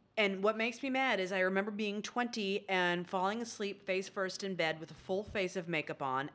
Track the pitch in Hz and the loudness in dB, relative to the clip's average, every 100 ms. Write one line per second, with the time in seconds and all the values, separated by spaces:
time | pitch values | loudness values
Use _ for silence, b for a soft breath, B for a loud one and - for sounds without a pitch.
0 | - - 202 190 202 220 226 240 269 262 | -6 2 2 4 2 2 0 -2 -2 2
1 | 269 208 185 190 185 190 208 208 214 208 | 2 2 2 2 4 2 0 -2 -2 -2
2 | 202 - 240 233 196 202 202 185 180 175 | -4 -2 -2 -2 0 -2 0 2 4 2
3 | 175 190 185 220 226 - 202 202 - 185 | 0 0 0 0 -4 -4 -6 -6 -2 -2
4 | 196 - 190 180 196 180 165 160 165 160 | -2 -4 -4 -2 -4 0 0 0 -6 -12
5 | - 190 214 220 180 185 170 160 147 151 | -4 -2 -2 -2 -2 -2 -2 -2 -2 -2
6 | 139 131 143 | 0 0 0